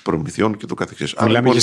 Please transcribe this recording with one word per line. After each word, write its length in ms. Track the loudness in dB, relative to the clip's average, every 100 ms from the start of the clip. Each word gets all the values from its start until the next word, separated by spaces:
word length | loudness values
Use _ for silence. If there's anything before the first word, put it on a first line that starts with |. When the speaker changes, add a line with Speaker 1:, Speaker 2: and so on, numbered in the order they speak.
Speaker 1:
προμηθειών 540 | -4 -2 -2 0 0 -2
και 80 | -8
το 80 |
καθεξής. 400 | -8 -8 -6 -6
Άρα, 80 | 0 2
Speaker 2:
Μιλάμε 140 | 4
Speaker 1:
λοιπόν, 140 | 4
Speaker 2:
για 40 | 4